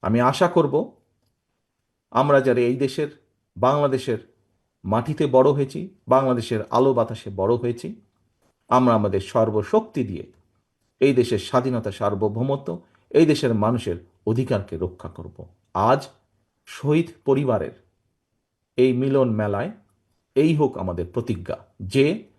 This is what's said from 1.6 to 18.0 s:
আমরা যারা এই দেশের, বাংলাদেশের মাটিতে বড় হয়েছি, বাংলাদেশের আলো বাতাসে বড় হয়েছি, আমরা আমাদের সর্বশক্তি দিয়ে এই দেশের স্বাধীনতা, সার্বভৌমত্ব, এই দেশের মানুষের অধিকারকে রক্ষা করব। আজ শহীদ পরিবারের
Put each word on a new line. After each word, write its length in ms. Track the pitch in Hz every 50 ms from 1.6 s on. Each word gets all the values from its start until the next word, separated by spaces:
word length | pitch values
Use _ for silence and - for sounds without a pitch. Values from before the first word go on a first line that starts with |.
| _ _ _ _ _ _ _ _ _ _
আমরা 300 | - 117 135 147 143 139
যারা 200 | 127 131 120 120
এই 160 | 120 120 127
দেশের, 320 | 123 139 131 - - 151 147 - _ _ _ _ _ _ _ _
বাংলাদেশের 800 | 90 101 127 143 147 147 139 131 127 - - 117 104 - _ _ _ _ _ _ _ _ _ _ _ _
মাটিতে 420 | 92 104 117 120 - 151 - 156
বড় 260 | 135 123 131 127 143 143
হয়েছি, 420 | 143 139 139 - 156 175 190 _ _ _ -
বাংলাদেশের 520 | 127 131 135 131 127 120 113 - 120 107 104 -
আলো 240 | - 117 131 135 131
বাতাসে 360 | 120 113 113 113 113 - 107
বড় 240 | 98 95 95 104 120
হয়েছি, 460 | 120 123 120 120 120 - 170 226 - _ _ _ _ _ _ _ _ _ _ _ _ _ _
আমরা 260 | 123 127 127 123 117
আমাদের 260 | 110 104 101 95 95
সর্বশক্তি 840 | 95 - - 113 113 110 104 107 101 - - 220 220 - _ 156 120
দিয়ে 200 | 101 95 73 - - _ _ _ _ _ _ _ _ _ _ _ _ _ _
এই 140 | 131 139 139
দেশের 240 | 123 120 - 110 101
স্বাধীনতা, 520 | - - - 127 123 135 123 117 113 104 98
সার্বভৌমত্ব, 880 | - 107 101 104 98 110 107 104 113 127 135 139 139 - - 170 175 - _ _ _ _ _
এই 160 | - 147 165
দেশের 280 | 151 147 - - 123 117
মানুষের 420 | 107 104 110 123 117 - 104 85 85 - _ _ _ _
অধিকারকে 500 | 104 113 120 131 - 127 101 98 - -
রক্ষা 320 | 80 87 87 - - - 90
করব। 380 | - - 85 - - - - - _ _ _ _ _
আজ 340 | 92 101 117 131 147 - - _ _ _ _ _ _ _ _ _ _ _
শহীদ 400 | - - - - 139 151 160 170 170 - _ _
পরিবারের 500 | - 135 135 147 127 117 101 78 62 - - _ _ _ _